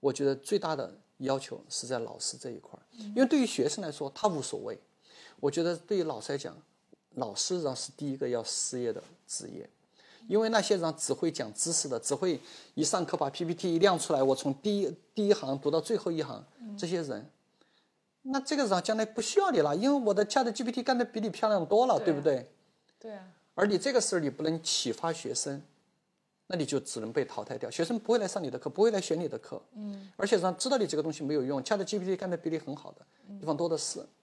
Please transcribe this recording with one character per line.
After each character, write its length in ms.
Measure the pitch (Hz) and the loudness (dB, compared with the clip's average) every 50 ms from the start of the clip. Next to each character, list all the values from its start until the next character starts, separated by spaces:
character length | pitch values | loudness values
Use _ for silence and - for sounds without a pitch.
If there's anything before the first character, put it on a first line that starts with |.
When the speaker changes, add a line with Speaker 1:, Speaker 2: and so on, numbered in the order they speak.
Speaker 1:
我 120 | - 139 131 | 2 0 0
觉 140 | - 143 | 2 0
得 100 | 139 135 | 0 0
最 220 | 135 - - 208 202 | 0 -2 -2 -2 0
大 180 | - 165 160 | 0 0 -2
的 180 | 139 123 87 - - _ _ _ _ | -2 -4 -8 -8 -16 _ _ _ _
要 200 | 135 127 135 135 | -2 0 0 0
求 200 | 131 - - - - - | -2 -6 -12 -12 -12 -10
是 160 | - - - | -8 -8 -4
在 120 | 120 127 120 | -4 -4 -4
老 200 | 117 110 - - | -4 -6 -8 -8
师 180 | - - - | -6 -8 -8
这 140 | 123 - 131 | -8 -10 -10
一 80 | 120 - | -10 -10
块 200 | - - - - | -14 -18 -20 -20
儿。 40 | _ _ _ 240 | _ _ _ -14
Speaker 2:
嗯。 140 | 220 208 208 | -12 -6 4
Speaker 1:
因 60 | 226 269 | 4 4
为 40 | |
对 140 | 247 320 294 | 6 6 4
于 60 | 254 | 4
学 200 | 220 - - 131 226 | 2 2 0 0 0
生 140 | - - 196 | 0 -2 -6
来 80 | 160 | -8
说， 200 | 147 - 147 139 - | -6 -6 -8 -8 -8
他 140 | - - 214 | 0 0 0
无 140 | 180 151 123 | 0 0 -4
所 180 | - - 107 | -4 -6 -6
谓。 180 | 107 110 110 98 _ _ _ _ _ _ - - - - - _ | -6 -8 -10 -10 _ _ _ _ _ _ -20 -20 -20 -20 -16 _
我 100 | - 143 | -2 -2
觉 120 | 143 - 165 | 0 2 0
得 140 | 170 175 | 0 0
对 220 | 165 165 - 214 196 | -2 -4 -4 -2 0
于 40 | 170 | 0
老 180 | 160 139 110 | -2 -4 -6
师 120 | - - 143 | -6 -6 -6
来 60 | 143 | -6
讲， 160 | - - 85 - - _ _ _ _ _ - _ _ _ _ | -6 -8 -12 -14 -20 _ _ _ _ _ -20 _ _ _ _
老 200 | - 127 110 98 | -6 -6 -4 -2
师 280 | - - - 185 180 165 | -4 -2 -2 -2 0 0
然 120 | 143 131 | -2 -2
后 0 | |
是 160 | 127 - - - | -4 -8 -10 -10
第 140 | - 147 143 | -6 -4 -4
一 60 | 135 | -2
个 120 | 135 139 123 | -2 -2 0
要 140 | 123 120 110 | 0 -2 -2
失 360 | - - - - - - 127 | -4 -4 -4 -4 -4 -2 -2
业 120 | 123 117 107 | -2 -2 -2
的 100 | - - - - _ _ | -4 -8 -16 -20 _ _
职 220 | _ - - - - | _ -10 -10 -10 -10
业。 200 | - - - - _ _ _ _ _ _ - - - - 233 | -12 -14 -14 -16 _ _ _ _ _ _ -20 -20 -20 -20 -8
因 140 | 220 190 208 | 0 2 2
为 80 | 226 220 | 2 4
那 100 | 226 220 | 4 4
些 160 | 196 - 214 190 | 4 4 2 4
人 160 | 165 160 156 | 4 0 -2
只 160 | - - - - | -2 -2 -2 0
会 180 | - - 165 | 2 2 0
讲 220 | 160 - 135 107 104 | 0 -2 -6 -6 -4
知 180 | - - 160 | -4 -2 0
识 160 | 165 - - | 0 0 0
的， 140 | 151 131 113 | 0 -2 -2
只 140 | - - 143 | 0 0 0
会 260 | 143 - 185 165 139 - - - - - - _ | 2 2 0 0 0 -4 -12 -20 -20 -20 -12 _
一 80 | - 160 | -2 0
上 220 | 151 - 196 175 | 2 2 2 0
课 100 | 151 - | 0 0
把 140 | 175 151 139 | 0 -2 -2
P 160 | - - 175 | -2 -4 -4
P 80 | 165 175 | -4 -4
T 220 | 165 - 185 165 | -2 0 0 2
一 40 | 165 | 6
亮 200 | 175 202 185 165 | 6 6 6 4
出 160 | - - 160 | 2 0 4
来， 80 | 139 135 | 4 6
我 120 | 135 135 | 6 4
从 200 | 131 - 147 139 | 4 2 -2 -2
第 260 | - - 208 208 202 | 0 0 0 2 2
一， 160 | 196 143 120 - _ _ _ | 0 -2 -4 -6 _ _ _
第 140 | - 208 202 | 0 4 4
一 60 | 202 | 4
行 240 | 196 - 131 135 139 | 4 2 -4 -4 -2
读 120 | 139 147 | 0 0
到 80 | 147 165 | 0 0
最 200 | 156 - 233 202 | 0 0 -2 -2
后 120 | - 185 | 0 -2
一 120 | 170 160 151 | -2 -2 -4
行， 200 | 135 123 104 - - _ _ | -4 -6 -12 -14 -18 _ _
Speaker 2:
嗯。 140 | 240 220 208 202 | -14 -14 -10 -8
Speaker 1:
这 100 | - 165 | -6 -4
些 140 | 175 175 165 | -4 -4 -4
人， 280 | 143 123 104 117 147 _ _ _ _ _ _ _ _ _ _ _ _ _ _ _ _ _ _ _ | -4 -6 -8 -10 -14 _ _ _ _ _ _ _ _ _ _ _ _ _ _ _ _ _ _ _
那 180 | 262 262 277 | -4 -4 -2
这 160 | 269 - 302 | -2 0 0
个 80 | 285 277 | 2 4
人 180 | 220 190 180 180 | 4 4 2 2
将 140 | - 220 | 2 0
来 80 | 220 220 | 0 0
不 160 | 214 220 - | -2 -2 -4
需 180 | 220 - - 403 | -4 2 4 4
要 120 | 392 381 | 4 6
你 80 | 294 190 | 6 4
了， 180 | 151 147 143 | 4 4 4
因 60 | 170 208 | 2 4
为 240 | 269 285 285 247 | 4 4 4 4
我 80 | 208 196 | 2 4
的 100 | 185 208 | 4 2
chat 260 | 208 - 277 269 240 | 4 4 2 2 2
G 140 | 214 - 254 | 0 -2 -4
P 80 | 226 240 | -2 -2
T 100 | - 240 | -2 2
干 140 | 262 262 | 2 2
得 80 | 240 247 | 2 2
比 160 | 240 - 220 | -2 -2 -4
你 80 | 208 226 | -4 -4
漂 220 | - - - 220 | -4 0 2 2
亮 160 | 214 196 165 | 4 2 2
多 180 | 151 202 214 247 | 4 4 4 6
了， 140 | 262 214 147 | 6 4 4
Speaker 2:
对 60 | 220 | 4
啊。 20 | |
Speaker 1:
对 80 | 185 160 | 2 2
不 60 | 143 143 | 4 4
对？ 280 | 156 139 127 120 - _ _ _ _ _ _ _ _ _ _ | 2 2 2 0 -6 _ _ _ _ _ _ _ _ _ _
Speaker 2:
对 140 | - 226 214 | -16 -14 -14
啊。 100 | 196 185 185 - _ _ _ _ | -14 -16 -20 -20 _ _ _ _
Speaker 1:
而 120 | - 190 | 2 2
你 100 | 208 202 | 4 4
这 160 | 175 - 269 262 | 2 2 4 2
个 80 | 254 | 4
时 140 | - - - | 2 4 0
候 40 | 180 | 2
你 120 | 160 143 | 0 0
不 120 | 131 - 151 | -2 -2 -2
能 200 | 160 160 165 165 | -2 -2 -2 -2
启 280 | - - - - - | -2 -2 0 0 -2
发 220 | - - - 165 165 | -2 -2 -2 -4 -2
学 220 | 165 - - - | -2 -4 -6 -4
生， 260 | - - 147 139 139 - - _ _ _ _ _ _ _ _ _ _ _ _ _ _ _ | -4 -4 -4 -6 -8 -10 -16 _ _ _ _ _ _ _ _ _ _ _ _ _ _ _
那 100 | _ 185 | _ -4
你 80 | 180 151 | -4 -2
就 160 | 131 143 135 | 0 0 -2
只 200 | 127 - - 120 | -2 -2 -8 -8
能 120 | 110 110 117 | -8 -4 -2
被 100 | 151 131 | -2 -2
淘 180 | 117 - - 107 | -2 -4 -10 -8
汰 140 | - 123 113 | -8 -8 -8
掉， 120 | - 117 | -6 -8
学 140 | 117 - 165 | -2 -2 -2
生 140 | 170 240 226 | 0 0 -4
不 120 | 208 - | 2 2
会 80 | 226 240 | 2 2
来 80 | 214 | 2
上 160 | 185 - 202 175 | 0 -2 -4 -4
你 60 | 135 | -4
的 100 | 123 135 | -6 -4
课， 120 | - 151 | -6 -6
不 120 | 127 - 202 | 0 2 2
会 80 | 233 | 4
来 80 | 214 196 | 4 2
选 220 | 185 - 165 180 | 0 0 -2 -2
你 80 | 180 147 | -2 -4
的 100 | - - | -6 -6
课。 220 | - - - - - _ _ | -10 -10 -14 -14 -14 _ _
Speaker 2:
嗯。 360 | 208 208 208 202 196 196 196 - | -12 -10 -10 -10 -12 -14 -18 -6
Speaker 1:
而 100 | _ 190 | _ 0
且 120 | 202 240 196 | 4 4 4
让 180 | 170 185 175 | 4 2 0
知 140 | 175 - 262 | 0 0 0
道 80 | 277 262 | 2 2
你 80 | 214 | 2
这 100 | 160 - | 2 0
个 60 | 151 151 | 0 0
东 100 | 160 151 | -2 -4
西 100 | - 156 | -4 -4
没 120 | 135 151 | 0 0
有 80 | 151 127 | 0 0
用 200 | 127 143 135 131 | 0 0 -2 0
，chat 220 | - 214 202 196 | 0 0 0 0
G 140 | 175 - 208 | -2 -2 -4
P 80 | 185 | -2
T 100 | 185 190 | -2 -2
干 140 | 180 - 190 | -2 -2 -4
得 40 | 175 | -4
比 140 | 165 170 165 | -2 -2 -2
你 100 | 160 160 | -4 -4
很 160 | 156 - 139 | -4 -6 -10
好 160 | 147 - - - | -10 -10 -16 -18
的 120 | - - _ _ _ _ - | -20 -20 _ _ _ _ -18
Speaker 2:
嗯。 100 | 202 196 | -16 -10
Speaker 1:
地 60 | 185 | -4
方 100 | 151 156 | -2 -2
多 140 | 147 170 170 | 0 0 0
的 80 | 165 | 0
是。 260 | 151 - - - 262 - - _ _ | -2 -2 -4 -6 -8 -10 -14 _ _